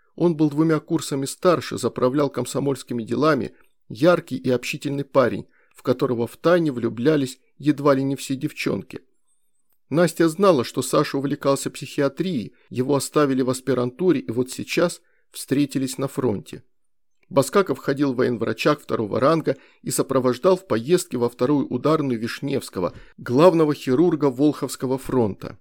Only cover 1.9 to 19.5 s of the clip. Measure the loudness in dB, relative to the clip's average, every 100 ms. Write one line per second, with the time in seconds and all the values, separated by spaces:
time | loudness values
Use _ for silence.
1.9 | 0 0 2 0 -2 -4 -4 -4 -4 -6
2.9 | -8 -4 0 2 2 -2 -12 _ _ _
3.9 | 2 4 2 -2 -6 -2 -2 -2 -8 -6
4.9 | -6 0 2 2 0 -10 _ _ -8 -2
5.9 | 0 0 -2 -4 -2 2 2 2 -2 -4
6.9 | 0 0 2 -2 -8 _ _ -2 2 2
7.9 | 2 0 -4 -6 -6 -6 -4 -4 -4 -6
8.9 | -18 -20 _ _ _ _ _ _ _ _
9.9 | 0 0 2 0 4 4 4 0 -6 0
10.9 | 0 0 -2 -4 -2 0 -2 -4 -10 -10
11.9 | -2 -2 -2 -4 -4 -6 -14 _ -4 0
12.9 | -2 0 0 2 2 0 -2 -2 -2 -2
13.9 | 0 2 2 0 -4 -4 -6 -4 -2 -2
14.9 | -4 _ _ _ -16 -2 0 0 -2 -4
15.9 | -6 -6 -2 -2 -2 -8 -18 _ _ _
16.9 | _ _ _ _ 0 2 0 0 -2 -4
17.9 | 0 0 0 0 0 -4 0 0 0 -2
18.9 | -4 -2 0 2 2 0